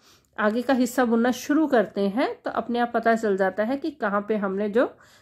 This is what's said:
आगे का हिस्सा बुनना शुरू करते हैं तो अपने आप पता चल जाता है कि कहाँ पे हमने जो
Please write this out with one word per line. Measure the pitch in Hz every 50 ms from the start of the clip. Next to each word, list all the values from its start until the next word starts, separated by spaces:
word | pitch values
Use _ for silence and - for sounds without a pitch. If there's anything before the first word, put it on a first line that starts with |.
| _ - - _ _ _ _ -
आगे | 208 214 214 247 240
का | - 277
हिस्सा | 240 262 - - - 254
बुनना | 233 226 233 226 247
शुरू | 247 - - - 294 311 320
करते | 285 269 233 196 - - 196 196 196
हैं | 190 240 302 453 480 - -
तो | -
अपने | - 208 214 - 240 240
आप | 240 240 240
पता | 233 220 233 226
चल | 226 226 214 196
जाता | 190 196 190 190 - 214
है | 220 269
कि | 277 277 320
कहाँ | 302 - 233 202 196 208 202 202
पे | 220
हमने | 214 202 196 190 196 208 214
जो | 202 233 285 427 - - - - - _